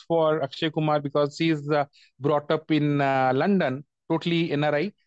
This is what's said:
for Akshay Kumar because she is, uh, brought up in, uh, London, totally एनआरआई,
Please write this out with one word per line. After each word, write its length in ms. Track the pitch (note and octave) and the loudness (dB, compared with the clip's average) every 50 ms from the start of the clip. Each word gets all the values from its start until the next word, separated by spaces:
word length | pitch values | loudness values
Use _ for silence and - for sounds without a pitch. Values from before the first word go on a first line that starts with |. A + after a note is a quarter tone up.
| - - | -6 -2
for 320 | E3 E3 D#3+ D#3 D#3 D#3+ C#3 | 0 2 2 2 2 0 -2
Akshay 280 | - - - E3 D#3 - D#3+ | -6 -4 -4 -4 -2 -2 0
Kumar 200 | D#3 D3+ D3+ D3+ C#3+ | 0 0 0 0 -2
because 260 | C#3 - D3 D3 C#3+ | -2 0 0 0 0
she 260 | - - E3 E3 D#3+ | -2 -2 0 0 0
is, 140 | D3 C#3+ D3 D3+ | -2 -2 -2 -2
uh, 100 | D3 C#3 - _ _ _ _ _ - | 0 -2 -4 _ _ _ _ _ -4
brought 260 | B2+ D3 D3+ D3 D3+ - | -2 0 0 0 0 -2
up 280 | D#3+ D#3 - - D#3 D3+ | -2 -2 -2 0 0 0
in, 220 | D3 D3 D3 C#3+ | 2 2 0 2
uh, 420 | C#3 C3+ C3+ C3+ C3 B2+ C3 C3+ D#3+ | 2 2 2 2 2 2 2 2 2
London, 340 | G3 G3+ F#3 E3 C3 C3 C#3+ - _ _ _ _ - | 2 2 2 0 -2 -4 -6 -10 _ _ _ _ -4
totally 380 | E3 D#3 - E3+ E3+ E3 E3+ - | -4 -2 -2 0 0 0 0 0
एनआरआई, 420 | C#3+ C#3+ D3 D3+ D3 D3 F3 G#3 - _ _ | 0 0 0 0 0 0 -2 -4 -8 _ _